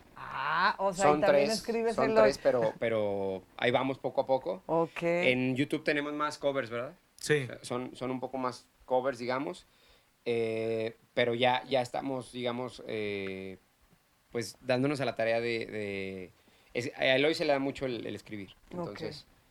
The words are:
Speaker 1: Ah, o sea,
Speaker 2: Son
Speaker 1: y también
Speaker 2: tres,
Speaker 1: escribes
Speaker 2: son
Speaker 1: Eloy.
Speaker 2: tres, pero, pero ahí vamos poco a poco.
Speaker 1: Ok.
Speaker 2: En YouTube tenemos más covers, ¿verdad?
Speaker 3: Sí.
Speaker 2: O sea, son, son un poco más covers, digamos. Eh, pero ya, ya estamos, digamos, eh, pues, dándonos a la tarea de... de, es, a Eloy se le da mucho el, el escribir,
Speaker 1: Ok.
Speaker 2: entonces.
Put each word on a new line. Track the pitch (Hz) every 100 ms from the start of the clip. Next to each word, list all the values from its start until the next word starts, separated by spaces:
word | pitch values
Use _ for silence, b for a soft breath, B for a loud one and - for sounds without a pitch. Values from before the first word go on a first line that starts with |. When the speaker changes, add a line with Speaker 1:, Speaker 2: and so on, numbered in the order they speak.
| - 131
Speaker 1:
Ah, | 131 139 143 160 196 -
o | 196
sea, | 185 151
Speaker 2:
Son | 151
Speaker 1:
y |
también | 190 143 143
Speaker 2:
tres, | 214
Speaker 1:
escribes | - 233 226 220
Speaker 2:
son | -
Speaker 1:
Eloy. | 220
Speaker 2:
tres, | 214 -
pero, | 143 123 110 -
pero | 117 110 104 98 98 95 - -
ahí | 123
vamos | 123 135 131
poco | 131 135
a | 127
poco. | 131 170 185 -
Speaker 1:
Ok. | 165 165 -
Speaker 2:
En | 170 175 131 127 127 127
YouTube | 143 151
tenemos | - 147 147
más | 147 151 -
covers, | 143 135 113
¿verdad? | 117 135 180 _ _
Speaker 3:
Sí. | - 147
Speaker 2:
O | 123
sea, | -
son, | - 123 127
son | - 127
un | 131
poco | 127 131
más | 127 - - _ -
covers, | 127 131 120
digamos. | 123 127 165 180 - _ _ _ _ _ 120
Eh, | 117 113 113 113 113 110 - _
pero | - 120
ya, | 117 123 127 -
ya | 131
estamos, | 120 135 135 131 120
digamos, | 127 120 120 127 - 127
eh, | 110 104 101 95 95 95 92 _ _ _ _ _ _ _
pues, | 120 110 -
dándonos | 127 123 139 143
a | 120
la | 110
tarea | 113 117
de... | 117 113 113
de, | 107 101 98 95 95 87 _ _ _ _
es, | - 127 -
a | 135 131
Eloy | 151
se | 160 156
le |
da | 139
mucho | 139 - 131
el, | 113 113
el | 104
escribir, | - 107 92 - _
Speaker 1:
Ok. | 175
Speaker 2:
entonces. | 170 - - 151 - _ _